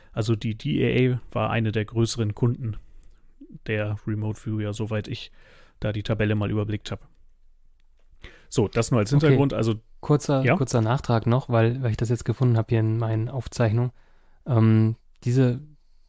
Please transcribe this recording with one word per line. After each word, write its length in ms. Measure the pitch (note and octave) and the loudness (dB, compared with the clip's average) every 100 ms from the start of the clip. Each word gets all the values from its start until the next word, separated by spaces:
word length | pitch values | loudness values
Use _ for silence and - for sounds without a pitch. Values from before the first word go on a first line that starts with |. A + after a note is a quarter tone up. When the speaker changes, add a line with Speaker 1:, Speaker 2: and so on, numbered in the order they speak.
| - | -12
Speaker 1:
Also 240 | - A2 A2 | -6 -2 -2
die 180 | A#2 | -2
D 280 | G#2+ C#3+ D3+ | -4 -2 0
E 300 | B2 B2 B2+ | 2 2 2
A 60 | B2+ - | 0 -4
war 200 | - A2 | -4 -2
eine 220 | A2+ A2+ | 0 0
der 140 | A2 G#2+ | -2 -2
größeren 480 | A2+ A2+ - G#2+ | 0 0 0 -4
Kunden 420 | - A#2+ - A#2+ - - - - - - - C#4 - - | 0 -2 -2 -6 -10 -14 -20 -20 -20 -20 -20 -20 -16 -6
der 300 | G#2+ G#2 G#2 - | -4 -2 -6 -6
Remote 380 | G#2+ G#2+ G#2+ | -4 -4 -6
Viewer, 300 | - G#2+ G#2 | -6 -4 -4
soweit 340 | G2+ G#2+ G#2+ - | -6 -4 -4 -6
ich 240 | A2+ - - - - - _ | -10 -12 -20 -20 -20 -20 _
da 120 | A#2 | -6
die 100 | G#2+ | -4
Tabelle 320 | - G#2+ G#2+ | -4 -2 0
mal 160 | G#2+ G#2 | 0 0
überblickt 400 | G#2+ G#2+ G#2 - | -2 -2 -6 -8
hab. 180 | - - _ - _ - _ - _ _ _ - - - - - | -12 -14 _ -20 _ -20 _ -20 _ _ _ -20 -20 -20 -20 -6
So, 200 | - G2 | -2 0
das 220 | A#2 A#2 | 0 0
nur 100 | A#2+ | 0
als 120 | G#2 | 2
Speaker 2:
Okay. 140 | C#3+ D3+ | 4 4
Speaker 1:
Hintergrund, 280 | C3 C#3 | 4 4
also 260 | - A2+ A2 - - | 0 -2 -2 -8 -18
Speaker 2:
Kurzer, 420 | - D3 - C3+ | 0 0 2 0
Speaker 1:
Ja? 120 | C3 E3+ | 2 2
Speaker 2:
kurzer 260 | C3+ B2 | 2 0
Nachtrag 440 | A2 C3 - A#2 G#2+ | 2 0 0 0 2
noch, 220 | B2 - | 0 2
weil, 340 | A#2 A2+ B2 | 2 2 0
weil 80 | B2+ | -4
ich 60 | A2 | -2
das 140 | A2+ | -2
jetzt 140 | A#2+ | -2
gefunden 340 | - A2 B2+ A#2 | -2 0 2 2
hab 100 | A2 | 2
hier 120 | A2+ | 0
in 180 | A2 A2 | 2 0
meinen 320 | A2+ A2 A#2 | -2 -2 -4
Aufzeichnungen. 640 | C3+ - - A#2 A2 B2 - _ - _ _ - | -6 -8 0 2 2 -2 -6 _ -20 _ _ 0
Ähm, 500 | A#2 A2 A2 A2 A#2 _ - | 4 6 6 4 0 _ -8
diese 360 | A#2+ B2+ B2+ B2+ D3+ D3 _ - | 0 2 2 0 -10 -20 _ -20